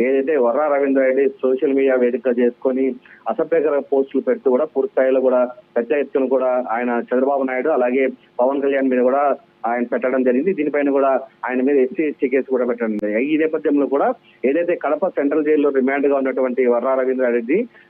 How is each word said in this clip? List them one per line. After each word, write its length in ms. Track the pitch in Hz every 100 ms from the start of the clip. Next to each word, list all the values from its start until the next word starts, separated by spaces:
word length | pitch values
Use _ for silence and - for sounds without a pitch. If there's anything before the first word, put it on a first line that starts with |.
ఏదైతే 360 | 120 135 135 151
వర్రా 400 | 120 127 151 139
రవీంద్రారెడ్డి 520 | 139 135 131 131 135
సోషల్ 460 | - 131 131 135
మీడియా 200 | 135 135
వేదిక 440 | 127 123 120 127 120
చేసుకొని 560 | 120 - 131 127 135 123 - - -
అసభ్యకర 500 | 110 156 165 151 143
పోస్టులు 440 | 135 135 135 131
పెడుతూ 280 | 123 117 135
కూడా 140 | 127
పూర్తి 280 | 156 135 131
స్థాయిలో 280 | - 131 131
కూడా 300 | 127 127 123 - - 120
పెద్ద 160 | 117
ఎత్తున 340 | 147 135 139 127
కూడా 360 | 131 127 127 113
ఆయన 320 | 117 123 120 117
చంద్రబాబు 280 | 123 135 139
నాయుడు 260 | 131 127 143
అలాగే 400 | 143 123 131 131 - _ -
పవన్ 220 | 127 139
కళ్యాణ్ 260 | 139 139 135
మీద 140 | 127
కూడా 340 | 123 139 143 127 _ _ 117
ఆయన 180 | 123
పెట్టడం 380 | 120 123 127 131
జరిగింది. 300 | 127 123 175
దీనిపైన 380 | 165 147 143 143
కూడా 300 | 139 139 131 - _ 117
ఆయన 160 | 127
మీద 140 | 131 143
ఎస్సీ 260 | 127 -
ఎస్టీ 260 | 151 - 131
కేసు 220 | 135 123
కూడా 160 | 127 123
పెట్టడం 300 | 120 113 104
జరిగింది. 280 | 107 107
ఈ 120 | 143 156
నేపథ్యంలో 500 | 156 156 156 143 131
కూడా 280 | 139 220 - _ _
ఏదైతే 300 | 127 160 170
కడప 340 | 170 147 - 185
సెంట్రల్ 360 | - 143 156
జైల్లో 260 | 151 151 143
రిమాండ్ 360 | 131 127 139 139
గా 100 | 139
ఉన్నటువంటి 500 | 135 127 127 123 123
వర్రా 280 | 120 131
రవీంద్రారెడ్డి 760 | 131 131 131 123 120 113 180 247 -